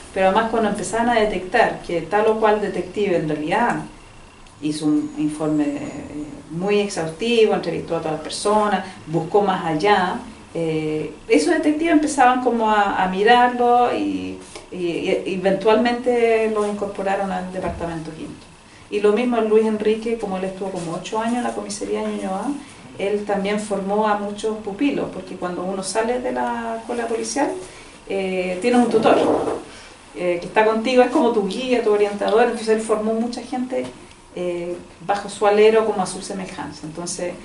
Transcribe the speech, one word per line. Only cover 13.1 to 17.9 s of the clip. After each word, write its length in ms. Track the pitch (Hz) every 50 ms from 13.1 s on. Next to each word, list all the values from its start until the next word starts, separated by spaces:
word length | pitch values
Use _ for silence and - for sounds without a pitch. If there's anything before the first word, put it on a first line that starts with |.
| 185 190 208 233 247 240 247 247 247 240 240 240 240 247 240 240 -
y, 420 | 214 202 196 185 185 185 - - - - - - - - -
y, 60 | -
y 580 | 180 175 170 160 - - 190 - - - 175 190 180
eventualmente 1120 | 180 196 185 - - 220 220 240 240 240 240 240 - 247 240 233 233 226 226 220 220 220
los 160 | 214 214 208
incorporaron 640 | 208 208 202 202 196 - 202 190 196 196 196 190 190
al 200 | 185 185 180 185 185
Departamento 580 | 185 185 170 - - 170 170